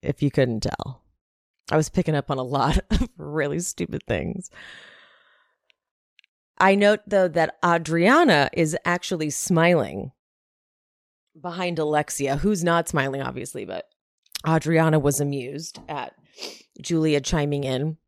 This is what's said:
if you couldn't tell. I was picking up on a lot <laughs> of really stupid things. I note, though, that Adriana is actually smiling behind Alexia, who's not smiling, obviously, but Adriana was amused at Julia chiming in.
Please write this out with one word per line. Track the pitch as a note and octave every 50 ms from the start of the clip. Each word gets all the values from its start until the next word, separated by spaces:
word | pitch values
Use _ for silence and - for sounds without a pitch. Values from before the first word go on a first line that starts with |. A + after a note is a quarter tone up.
| -
if | - D3 _
you | D3 C#3+
couldn't | - - C3+ B2 A#2 G#2+
tell. | - - - - - - C3 - _ _ _ _ _ _ _ _ _ _ _ _ _ -
I | - D#3
was | D#3 -
picking | - - F3 - D3+
up | C#3+ C3+ -
on | C#3+ C3
a | B2+
lot | B2 C#3 C#3 C3 C3+ - F#3+ -
<laughs> | _
of | A3 - - A#3 _ -
really | D#3 D3 D3 D#3+ D3 C#3+ C#3+ D#3+
stupid | F3 - - - F3 - - - - -
things. | A2+ E2+ C#2+ - - - - - _ - - - - - - - - - - _ _ _ _ _ _ _ _ _ _ _ _ _ _ _ _ _ _ _ _ _ _ _ _ _ _ _ _ _ _ -
I | F3+ F#3+ G3
note, | G3+ G3+ G#3 G#3+ G#3 _
though, | - - G3 F#3 F3+
that | D3+ E3+ D#3+ - - _ -
Adriana | F3 E3+ E3+ E3 D#3 D#3+ E3 E3+ G3+ C4 D#4 F4 C#4+ F#3 D3 C#3 - -
is | - E3+ D#3 D#3 - _
actually | - F3 F3 - - G3 E3 D#3 D3+
smiling | C#3 - - - G3 E3 E3 E3+ F3+ D#3+ A#2+ E2+ C#2 G2 - C3+ - _ _ _ _ _ _ _ _ _ _ _ _ _ _ _ _ _ _ _ _ _ _ _ _ D#3
behind | C3+ F3+ E3+ F3+ F#3 F3+ E3+ D#3
Alexia, | D#3 D3+ D3+ D3+ D3 - - - C#3 C3+ C3+ C#3+
who's | - G3+ G#3+ F#3 E3
not | E3+ E3+ E3+ D#3+ -
smiling, | - D#3 C3 C#3 C3+ C#3
obviously, | C3+ B2+ B2+ B2+ - C3+ - - G#2
but | - F#2+ F#2 - _ _ _ _ _ _ _ _ _ _ - - D#3+
Adriana | D#3+ D#3+ - D3+ E3 D#3+ D#3+ D#3+ D#3 D#3
was | C3+ C#3+ C#3 C#3+
amused | D3 C#3+ C#3 C#3 B2 B2+ C#3+ C#3+ E3 - - - - -
at | D#3 C#3+ B2 - _ _ _ _ _ - - - - - _ _ _ -
Julia | - - E3+ D#3+ D#3 D#3 D3+ C#3+
chiming | C3+ - - D#3+ D3 D3 D3 C#3+ C#3+
in. | C3+ C3 B2+ C#3 D#3+ D#3+ _ _